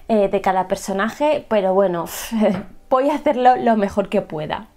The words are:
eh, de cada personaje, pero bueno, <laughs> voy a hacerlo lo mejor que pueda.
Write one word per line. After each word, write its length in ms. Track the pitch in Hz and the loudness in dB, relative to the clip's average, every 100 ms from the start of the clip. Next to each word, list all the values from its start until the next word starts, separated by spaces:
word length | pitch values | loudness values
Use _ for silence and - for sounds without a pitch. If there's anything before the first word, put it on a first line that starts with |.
| - | 0
eh, 220 | 220 196 | 2 2
de 120 | 196 | 0
cada 280 | 196 185 185 | 0 -2 -2
personaje, 760 | 196 - 190 220 - 294 302 - | -4 -4 -2 -2 0 0 0 0
pero 260 | 214 190 | 0 2
bueno, 300 | 190 196 170 165 - - 226 214 | 2 2 0 -6 -10 -6 0 0
<laughs> 440 | 190 - - - | 0 -8 -20 -2
voy 200 | 262 285 | 0 0
a 60 | 294 | 0
hacerlo 400 | 302 247 254 247 | 0 4 4 4
lo 200 | 240 214 | 2 2
mejor 320 | 196 208 190 | 0 -2 -2
que 140 | 202 | -4
pueda. 460 | 185 156 151 165 214 | -4 -8 -8 -8 -10